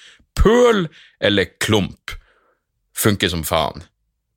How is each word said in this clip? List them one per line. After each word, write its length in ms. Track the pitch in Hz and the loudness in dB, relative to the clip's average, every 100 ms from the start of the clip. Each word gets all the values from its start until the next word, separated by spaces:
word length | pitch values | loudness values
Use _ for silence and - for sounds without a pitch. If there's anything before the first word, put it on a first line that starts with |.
| - _ _ | -20 _ _
Pøl 540 | - 196 240 240 214 165 - - - | 0 2 4 4 2 -2 -8 -20 -4
eller 300 | 101 101 92 - | 0 0 -2 -4
klump 540 | - 107 90 - - - _ _ _ _ _ _ _ - | -2 0 0 -8 -16 -18 _ _ _ _ _ _ _ -2
funker 340 | 113 101 98 | 0 0 -2
som 140 | 85 78 | -4 -2
faen. 380 | 82 73 - - _ _ _ _ | -2 -2 -6 -20 _ _ _ _